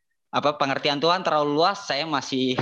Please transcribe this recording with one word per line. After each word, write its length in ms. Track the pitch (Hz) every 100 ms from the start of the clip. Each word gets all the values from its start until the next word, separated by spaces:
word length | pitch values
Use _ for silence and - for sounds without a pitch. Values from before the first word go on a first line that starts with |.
| _ _ _
apa, 240 | 123 139 147
pengertian 400 | 139 135 151 143
Tuhan 240 | 160 185
terlalu 320 | 180 151 147
luas, 320 | 147 180 196 -
saya 160 | 139
masih 560 | 160 139 - 131 131 127